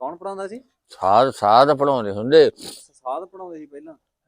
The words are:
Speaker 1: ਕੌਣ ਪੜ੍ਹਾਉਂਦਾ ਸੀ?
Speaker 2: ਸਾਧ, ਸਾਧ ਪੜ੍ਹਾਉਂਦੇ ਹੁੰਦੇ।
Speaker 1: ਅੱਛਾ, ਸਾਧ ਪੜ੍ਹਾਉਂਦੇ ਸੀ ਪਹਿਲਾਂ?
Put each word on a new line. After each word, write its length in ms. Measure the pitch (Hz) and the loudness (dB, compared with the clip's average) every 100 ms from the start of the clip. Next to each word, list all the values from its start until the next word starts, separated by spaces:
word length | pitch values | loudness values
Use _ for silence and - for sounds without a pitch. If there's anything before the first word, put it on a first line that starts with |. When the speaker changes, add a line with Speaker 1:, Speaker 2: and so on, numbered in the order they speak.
Speaker 1:
ਕੌਣ 140 | 131 170 | -14 -12
ਪੜ੍ਹਾਉਂਦਾ 300 | 190 196 196 | -14 -12 -14
ਸੀ? 140 | 240 - _ _ | -16 -20 _ _
Speaker 2:
ਸਾਧ, 400 | - 92 107 135 | -6 0 2 2
ਸਾਧ 420 | - 104 117 143 139 | 0 2 4 4 2
ਪੜ੍ਹਾਉਂਦੇ 340 | 143 131 104 | 0 -2 -4
ਹੁੰਦੇ। 360 | 101 120 156 127 | -8 2 4 4
Speaker 1:
ਅੱਛਾ, 460 | - - - _ | 0 -14 -20 _
ਸਾਧ 300 | _ 127 147 | _ -12 -12
ਪੜ੍ਹਾਉਂਦੇ 340 | 185 185 180 160 | -14 -18 -20 -18
ਸੀ 80 | 147 | -20
ਪਹਿਲਾਂ? 280 | 143 160 156 _ _ | -20 -20 -20 _ _